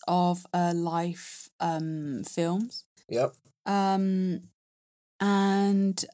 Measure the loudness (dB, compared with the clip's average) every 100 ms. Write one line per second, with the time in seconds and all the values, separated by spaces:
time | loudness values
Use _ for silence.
0 | 2 2 2 0 -2 0 0 0 -2 -2
1 | -4 -6 -8 -8 -10 -4 -2 -2 -4 -4
2 | -4 -6 -4 -2 0 0 -2 -8 -16 _
3 | -4 -2 -2 -4 _ _ -2 2 2 2
4 | 2 2 0 -4 -8 _ _ _ _ _
5 | _ -2 2 4 4 2 2 4 2 0
6 | -4